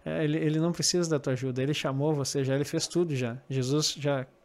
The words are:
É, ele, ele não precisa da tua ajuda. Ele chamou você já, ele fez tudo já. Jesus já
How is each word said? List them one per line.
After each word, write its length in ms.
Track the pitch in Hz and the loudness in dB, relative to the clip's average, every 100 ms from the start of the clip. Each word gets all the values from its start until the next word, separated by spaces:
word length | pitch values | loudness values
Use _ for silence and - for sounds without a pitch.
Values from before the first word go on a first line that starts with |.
É, 220 | 156 160 | -6 -2
ele, 140 | 151 156 | 0 2
ele 200 | 156 156 | 2 2
não 140 | 170 | 2
precisa 360 | 170 151 180 165 | 0 0 0 2
da 100 | 147 | 0
tua 140 | 143 | 0
ajuda. 280 | 127 131 127 | -2 -2 0
Ele 120 | 135 | 0
chamou 400 | 151 143 135 147 | 0 -2 0 0
você 280 | 151 131 143 | 0 0 0
já, 120 | 131 | 0
ele 100 | 135 | 0
fez 220 | 143 165 - | 0 -2 0
tudo 260 | 170 175 | 0 0
já. 220 | 135 123 127 - | 0 -2 -4 -4
Jesus 420 | 135 127 147 151 - | -2 2 2 0 0
já 280 | 143 135 127 - | 0 -2 -4 -12